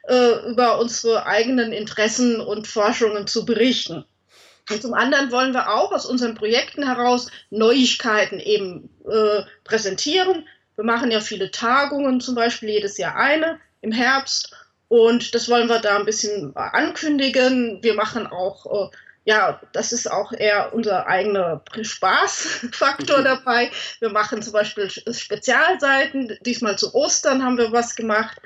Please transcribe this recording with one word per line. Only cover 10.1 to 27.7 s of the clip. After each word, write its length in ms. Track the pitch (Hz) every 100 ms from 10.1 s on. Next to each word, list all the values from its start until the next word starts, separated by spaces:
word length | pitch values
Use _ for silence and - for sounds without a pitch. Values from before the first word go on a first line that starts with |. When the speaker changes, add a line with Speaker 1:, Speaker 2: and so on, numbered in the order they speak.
| 370 370 339 - _ _ -
Speaker 1:
Wir 80 |
machen 260 | 220 233 247
ja 120 | 220
viele 280 | 214 196 190
Tagungen, 720 | - 233 269 285 285 277 254
zum 140 | 254
Beispiel 340 | 240 233 - 214
jedes 300 | 208 202 -
Jahr 180 | 170 -
eine 420 | 262 311 320 311 _ _
im 120 | 220
Herbst. 600 | 220 247 269 - - - - - _ -
Und 460 | 233 226 240 -
das 140 | 233 233
wollen 220 | 240 233
wir 80 | 226
da 180 | 208 202
ein 80 |
bisschen 500 | 208 214 208 208 143
ankündigen. 1300 | - - 233 330 - 311 285 269 262 254 254 233 190
Wir 120 | 226
machen 320 | 208 214 233 202
auch, 640 | 175 185 - - 202 180
äh, 60 | - - _
ja, 340 | 214 214 180 131 -
das 220 | - 220
ist 160 | - -
auch 220 | 175 208
eher 420 | - 208 208 -
unser 320 | 226 214 185 -
eigener 580 | 185 208 196 175 151 - 220
Spaßfaktor 1400 | 220 - 185 269 392 - 320 - 240 - 285 311 - 277
Speaker 2:
Mhm. 40 |
Speaker 1:
dabei. 460 | 269 262 254 240 247 - - -
Wir 100 | 226
machen 320 | 208 214 220
zum 100 | 208
Beispiel 380 | 208 214 214 196
Spezialseiten. 1500 | - - 240 - 202 - 247 330 370 277 269 311 269 233 -
Diesmal 340 | 247 233 220 196
zu 180 | 202
Ostern 480 | 247 349 - 302 262
haben 140 | 254 240
wir 160 | 226